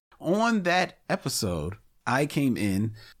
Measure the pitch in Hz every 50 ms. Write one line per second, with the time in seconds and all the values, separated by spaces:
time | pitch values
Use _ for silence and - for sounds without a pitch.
0 | _ _ - - - 156 190 214 226 233 226 208 175 175 175 185 185 - - _
1 | _ - 190 - - 131 - - 113 92 87 80 73 90 101 - - _ _ _
2 | _ 113 123 135 151 151 - 151 143 131 110 80 104 101 92 95 110 113 110 -
3 | - - - -